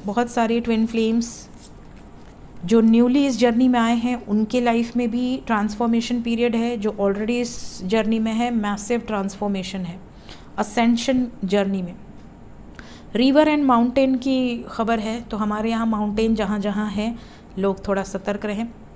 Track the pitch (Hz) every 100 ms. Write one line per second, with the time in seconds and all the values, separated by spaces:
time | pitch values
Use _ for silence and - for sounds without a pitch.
0 | 202 214 240 233 226 233 233 220 226 226
1 | 220 233 233 - - - - - - -
2 | - - - - - - 175 226 220 226
3 | 247 277 277 214 240 233 254 247 226 240
4 | 247 247 - 208 214 247 240 233 233 240
5 | 240 240 247 262 - 214 214 208 233 233
6 | 233 240 233 233 240 226 233 233 214 208
7 | 202 196 220 240 240 - - - 185 226
8 | 214 226 220 220 240 226 208 202 220 240
9 | 233 208 196 196 202 196 185 190 170 185
10 | - - - - - - 214 247 233 233
11 | - 254 240 - 185 202 196 190 175 -
12 | - - - - - - - - - -
13 | - 208 262 285 302 302 269 233 240 269
14 | 269 254 269 262 247 233 - - 226 226
15 | 214 240 - 208 214 214 220 226 226 208
16 | 208 208 226 214 202 208 202 202 214 196
17 | 220 233 - - - 190 196 190 202 190
18 | 190 180 208 202 208 208 233 - -